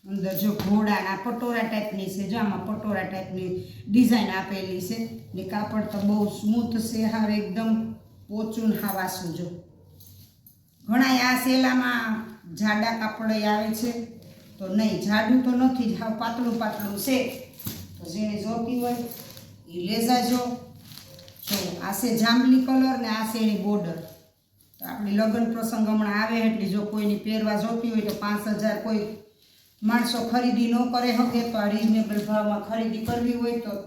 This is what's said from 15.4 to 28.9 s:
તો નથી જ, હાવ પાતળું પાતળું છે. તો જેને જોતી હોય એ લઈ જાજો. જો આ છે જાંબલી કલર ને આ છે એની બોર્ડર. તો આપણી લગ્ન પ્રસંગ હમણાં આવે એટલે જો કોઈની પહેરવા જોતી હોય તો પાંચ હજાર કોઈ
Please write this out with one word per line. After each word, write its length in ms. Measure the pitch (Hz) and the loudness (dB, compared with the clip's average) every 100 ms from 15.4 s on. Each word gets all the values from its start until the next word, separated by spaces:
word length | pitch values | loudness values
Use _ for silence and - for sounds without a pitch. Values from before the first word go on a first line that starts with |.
તો 80 | 254 | 4
નથી 400 | 247 254 - 220 | 4 4 2 -2
જ, 80 | 190 | -2
હાવ 120 | 220 214 | -4 -4
પાતળું 400 | 233 240 233 214 | -4 -2 -2 0
પાતળું 400 | 214 208 202 202 - | -2 -4 -6 -4 0
છે. 100 | 254 233 - - - - - - - | 0 0 -6 -14 -12 -12 -12 -14 -16
તો 60 | 170 | -10
જેને 300 | 180 214 202 | -4 -4 -4
જોતી 380 | 214 240 233 247 | -4 -4 -2 -2
હોય 160 | 240 240 240 - - - - - - | -2 -2 -6 -10 -16 -18 -20 -20 -12
એ 40 | 175 180 | -8 -2
લઈ 200 | 226 233 | 0 2
જાજો. 340 | 247 214 247 247 240 - - - - - - - - - | 2 2 0 0 -6 -12 -20 -20 -20 -20 -20 -20 -16 -4
જો 100 | 202 180 170 | -2 -2 -6
આ 120 | 180 208 | -6 -2
છે 80 | 240 226 | 0 2
જાંબલી 500 | 214 247 254 262 254 | 4 4 6 6 6
કલર 320 | 262 262 240 | 4 4 2
ને 100 | 226 | -2
આ 200 | 220 220 | -2 -2
છે 60 | 220 | 0
એની 260 | 220 196 | 2 2
બોર્ડર. 340 | 196 202 170 160 - - _ _ _ _ _ _ | 0 0 0 -6 -10 -18 _ _ _ _ _ _
તો 40 | |
આપણી 320 | - - 202 202 | -12 -6 0 2
લગ્ન 300 | 220 233 226 | 2 2 0
પ્રસંગ 360 | 226 226 220 214 | -2 -2 0 2
હમણાં 300 | 214 208 208 | 2 2 0
આવે 140 | 220 233 | 0 2
એટલે 260 | 226 196 185 | 2 2 0
જો 120 | 202 | -2
કોઈની 420 | 208 208 208 202 | -2 0 0 0
પહેરવા 380 | 214 220 214 208 | -2 -2 0 0
જોતી 280 | 220 233 233 | 0 -2 0
હોય 180 | 220 208 | 0 -2
તો 60 | |
પાંચ 320 | - 208 208 220 208 | -4 -4 -4 -2 0
હજાર 160 | 214 208 | 0 -2
કોઈ 200 | 220 | -2